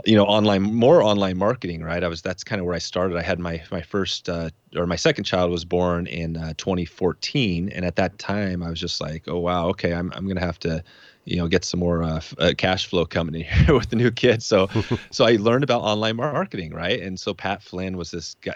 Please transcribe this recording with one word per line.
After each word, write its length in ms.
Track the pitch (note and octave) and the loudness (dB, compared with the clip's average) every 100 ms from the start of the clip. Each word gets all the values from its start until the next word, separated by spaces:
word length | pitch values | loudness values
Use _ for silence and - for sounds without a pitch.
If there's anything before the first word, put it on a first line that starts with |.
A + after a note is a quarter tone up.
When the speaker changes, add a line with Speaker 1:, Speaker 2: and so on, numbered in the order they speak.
| - | 4
Speaker 1:
you 100 | A2 | 6
know, 80 | |
online, 380 | G2+ G#2+ G#2+ G2 | 6 4 4 4
more 400 | G2+ A#2 B2 E3+ | 2 4 8 8
online 340 | G#2+ G#2 F#2+ F#2 | 8 4 2 0
marketing, 460 | G2+ B2+ F2+ E2 | 0 0 -4 -8
right? 200 | E2 F2 | -6 -2
I 40 | F2 | -2
was, 140 | E2+ | -4
that's 220 | G2 - | -6 -8
kinda 200 | - G#2 | -6 -4
where 100 | F2 | -2
I 40 | E2+ | -4
started. 400 | - F2+ F#2 E2+ | -4 -2 -2 -2
I 40 | |
had 160 | F2 F2 | -2 -4
my, 240 | E2+ E2 - | -4 -6 -6
my 120 | F#2 | -8
first, 460 | E2 G2+ F#2 - - | -4 -4 -4 -6 -6
uh, 180 | E2+ E2 - _ - | -6 -6 -10 _ -4
or 100 | F2 | -2
my 100 | - | 2
second 280 | D#3+ D3 | 2 2
child 260 | G2 F#2 F2+ | 0 0 2
was 140 | F2 | 0
born 420 | E2+ F2+ F2+ F2 F2 | 0 0 2 0 -2
in, 300 | D2 E2 E2 | -6 -6 -6
uh, 180 | D#2+ D#2+ | -6 -6
twenty 280 | - F2+ E2+ | -2 -2 -4
fourteen. 800 | - F2+ - - D3 A2 E2+ F#2+ | -2 -2 -2 -4 -2 0 0 -2
And 140 | - | -4
at 120 | F2+ F2+ | -2 0
that 220 | F2+ - | -2 -2
time, 440 | - G2+ G2+ F2+ | -6 -2 -2 -2
I 80 | E2+ | -4
was 100 | E2 | -6
just 200 | E2+ - | -6 -6
like, 240 | D2+ D#2+ - | -6 -8 -6
"Oh, 120 | F2 | -4
wow, 300 | F2 F2+ E2+ | 0 0 0
okay, 220 | F#2+ F2+ | 0 -2
I'm, 180 | E2+ F2+ | -2 -4
I'm 120 | - F#2+ | -4 -4
gonna 120 | F2+ | -2
have 180 | F2 F2 | -2 -2
to, 220 | E2+ E2 - - - _ - | -2 -4 -6 -16 -20 _ -6
you 100 | F2+ | -2
know, 120 | E2+ | -2
get 180 | F2 - | -4 -6
some 120 | F2 | -4
more, 220 | F2 E2+ | 0 0
uh, 140 | E2 D#2+ | -2 -4
f-, 180 | - - | -8 -2
uh, 140 | E2+ D#2 | 0 0
cash 300 | F#2 F#2 - | 0 -2 -2
flow 180 | F2+ | -2
coming 300 | E2 F#2 E2+ | -2 -2 -4
in 60 | D#2+ | -6
<laughs> 220 | E2+ - - | 0 4 6
here 80 | |
with 160 | C3 G#2 | 4 2
the 60 | A2+ | 2
new 140 | A#2+ | 2
kid." 320 | A#2+ B2+ A2+ | 4 2 2
So, 280 | - G2 G2 A2+ - | 4 2 4 0 -2
Speaker 2:
<laughs> 200 | A#2 - | -4 -4
Speaker 1:
so 160 | - A#2 | 2 4
I 60 | A#2 | 4
learned 280 | A2 B2 | 4 2
about 180 | C#3+ A#2 | 2 0
online 340 | G#2 G#2+ A2 A2+ | 0 0 0 -2
marketing, 560 | D3 C#3+ F#3+ G2 E2 | -2 -2 -4 -6 -8
right? 260 | D#2+ F2 A2+ | -6 -4 -4
And 180 | F#2 F#2 | -4 -8
so 140 | - | -6
Pat 280 | F#2 F#2+ G2 | -6 -4 -6
Flynn 360 | - F2+ F#2 F#2 | -8 -8 -6 -6
was 120 | E2 | -8
this 260 | E2+ - - | -8 -10 -12
guy, 140 | F#2+ | -10